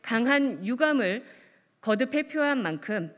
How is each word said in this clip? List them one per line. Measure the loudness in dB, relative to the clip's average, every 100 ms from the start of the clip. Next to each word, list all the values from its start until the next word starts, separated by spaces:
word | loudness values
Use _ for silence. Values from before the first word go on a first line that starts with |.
강한 | -2 0 2 2 2 -2 -4
유감을 | 0 2 2 0 -2 -8 -20 -20 _ _ _
거듭 | -2 0 0
회표한 | -2 -2 0 0 0
만큼 | -2 -4 -4 -4 -4